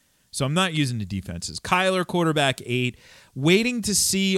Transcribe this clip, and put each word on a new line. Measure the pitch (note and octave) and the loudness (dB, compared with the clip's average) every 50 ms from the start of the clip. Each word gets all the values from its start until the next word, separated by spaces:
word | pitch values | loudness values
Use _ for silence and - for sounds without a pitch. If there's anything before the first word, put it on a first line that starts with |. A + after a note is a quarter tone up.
| _ _ _ _ _ _ | _ _ _ _ _ _
So | - - C3+ | -4 -4 -2
I'm | C3+ | 0
not | D#3 F#3 F#3+ F3+ D#3 | 2 0 0 0 0
using | D#3 C#3+ B2 B2 A2 | 0 0 0 -2 -6
the | G2+ | -6
defenses. | F2 G2+ F#2+ - - E2+ E2+ - - D#2 - | -4 -6 -6 -6 -6 -10 -10 -10 -10 -12 -10
Kyler, | - - F#3 F3+ F#3+ F#3+ F#3+ F#3 E3+ | -2 0 0 2 2 2 0 0 -2
quarterback | - - F3 E3+ D#3+ D3 D3+ C#3 C3+ B2 - - | -2 0 0 2 2 2 2 2 0 0 -2 -6
eight, | A#2+ A#2+ B2+ B2 B2 A#2+ - - - - - - _ - | -4 -2 -2 -2 -4 -6 -8 -20 -20 -20 -20 -20 _ -8
waiting | C3 C#3 E3 F#3 A3 A3+ B3 B3 A#3 | 0 4 4 4 4 4 0 -2 -2
to | G3 G#3+ F#3+ | -2 0 0
see | - - - F#3+ F#3+ G3 F#3+ F#3+ | 0 0 2 2 2 2 2 2